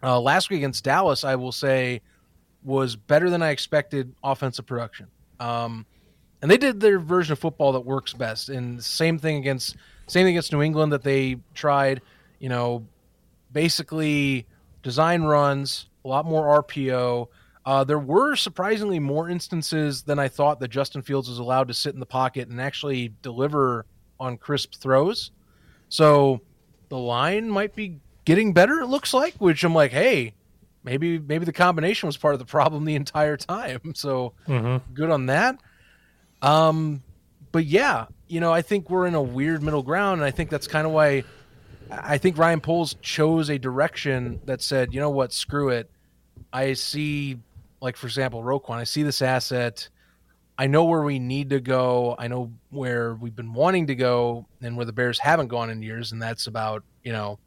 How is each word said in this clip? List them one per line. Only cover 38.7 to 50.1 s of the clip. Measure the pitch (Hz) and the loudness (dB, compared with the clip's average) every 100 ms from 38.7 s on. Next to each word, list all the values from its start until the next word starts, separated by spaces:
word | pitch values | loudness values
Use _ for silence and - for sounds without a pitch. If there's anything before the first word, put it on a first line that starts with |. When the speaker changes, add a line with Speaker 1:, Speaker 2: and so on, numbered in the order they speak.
| 202 170 | -2 0
Speaker 1:
we're | 185 180 | 0 0
in | |
a | 165 | 0
weird | 135 123 147 165 | -2 -2 -2 0
middle | 147 151 | 0 -2
ground, | 127 170 202 180 | 0 0 0 0
and | 143 | -2
I | |
think | 131 165 | -2 -4
that's | 151 - | -4 -2
kinda | 156 156 | -2 0
why | 156 151 139 123 - - - - - - | 4 4 4 -2 -14 -20 -20 -20 -20 -16
I | - - 147 | -14 -2 2
think | 185 156 | 2 4
Ryan | 165 165 | 4 4
Poles | 156 170 160 - | 0 0 -2 -6
chose | - - 156 165 151 | -8 0 2 2 0
a | 147 | -2
direction | 131 127 156 - 147 131 123 120 - | -4 -2 -2 -2 -4 -2 -4 -8 -6
that | 127 | -6
said, | - 139 123 | -2 -2 -2
"You | 123 | -2
know | 147 | -2
what, | 139 127 | 0 -2
screw | - - 143 143 | -2 -4 -2 0
it. | 120 113 _ _ _ _ - - | -2 -4 _ _ _ _ -20 -12
I | 127 135 | -4 -2
see, | 131 - 147 151 147 143 127 113 - - _ | -2 -4 -4 -4 -4 -6 -10 -14 -20 -20 _
like, | 127 120 | -10 -8
for | 127 | -8
example, | 135 131 113 | -4 -4 -4
Roquan, | 117 139 - 117 | -4 -4 -4 -8
I | |
see | 117 - | -6 -2
this | 147 131 | -2 0
asset. | 131 127 - 127 120 113 - _ _ | 0 0 0 -2 -4 -6 -18 _ _